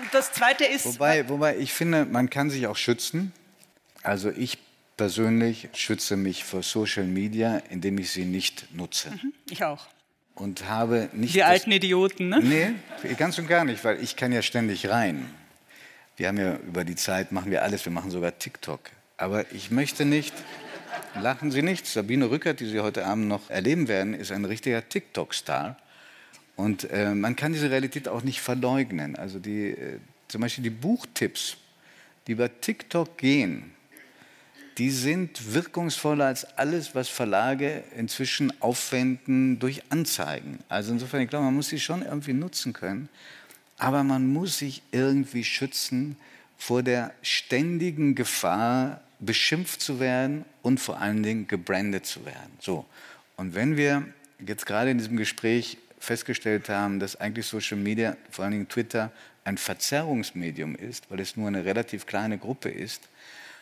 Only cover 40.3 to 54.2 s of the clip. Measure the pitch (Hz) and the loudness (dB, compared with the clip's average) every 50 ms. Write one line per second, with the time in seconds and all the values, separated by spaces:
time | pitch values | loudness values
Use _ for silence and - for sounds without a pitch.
40.3 | 76 64 52 73 67 - - _ - 98 104 107 120 117 123 131 - 143 127 117 | -4 -6 -8 -10 -12 -12 -8 _ -4 -2 -2 0 -2 -2 -2 -2 -2 -2 0 0
41.3 | - 147 147 131 131 143 147 - - 147 - - - 180 - - 135 147 143 147 | 0 0 2 2 2 2 0 -2 -4 -4 -2 -2 -2 -4 -4 -4 -6 -6 -4 -2
42.3 | 131 131 160 180 - - - 131 113 - - 92 98 95 151 143 - - - - | -2 -2 -2 -2 -6 -6 -6 -6 -6 -6 -6 -6 -4 -6 -8 -10 -14 -20 -20 -20
43.3 | - - - - - - _ _ _ _ - 127 135 143 139 135 135 131 131 131 | -20 -20 -20 -20 -20 -20 _ _ _ _ 0 2 4 4 4 4 4 4 4 4
44.3 | 139 156 180 190 156 - 147 139 131 - - _ - 120 131 135 139 139 135 131 | 2 2 0 -2 -2 -4 -4 -6 -8 -10 -12 _ 0 2 4 4 4 4 2 0
45.3 | - 120 113 - - - 135 135 - - - - 131 123 135 151 143 - - - | -2 -4 -2 -2 -2 -2 -4 -4 -4 -4 -4 -2 -2 -2 -2 -2 -6 -12 -16 -20
46.3 | - - - _ _ _ - - 120 123 123 127 123 123 117 - - - - - | -20 -20 -20 _ _ _ -2 0 2 2 4 4 2 2 0 -4 -8 -8 -4 -2
47.3 | - - - - 127 127 151 170 175 165 170 180 156 151 156 143 135 131 123 - | -2 -2 0 0 2 2 2 2 0 0 0 -2 0 2 4 4 4 2 2 0
48.3 | - - - 90 85 101 113 117 123 131 131 139 143 - - _ _ _ - 98 | 0 0 2 2 2 4 2 2 4 2 2 0 -4 -8 -16 _ _ _ -4 -2
49.3 | 113 - - - - 165 180 - - - - - 143 123 131 127 127 127 131 135 | 0 2 2 2 2 0 0 -4 -4 -6 -4 -4 -2 0 2 2 2 2 2 0
50.3 | 147 151 156 - - _ - 123 131 127 - - 92 - 104 104 107 107 107 107 | 0 -4 -6 -10 -20 _ 2 2 4 4 2 -2 -4 -2 -2 0 2 2 2 2
51.3 | 113 113 104 - 107 95 90 - 98 92 101 104 98 95 - - - - - - | 0 -2 -2 -2 -4 -4 0 0 0 0 2 0 -2 -2 -4 -6 -10 -10 -10 -14
52.3 | - - - - - - - - 92 78 - - - - - - - - - _ | -14 -14 -16 -18 -20 -12 -4 -4 -4 -4 -4 -10 -18 -20 -20 -20 -20 -20 -20 _
53.3 | _ - 95 92 82 95 113 143 156 147 147 143 143 143 143 - - - | _ -8 -8 -4 -2 0 2 2 2 4 4 2 2 2 -2 -6 -14 -20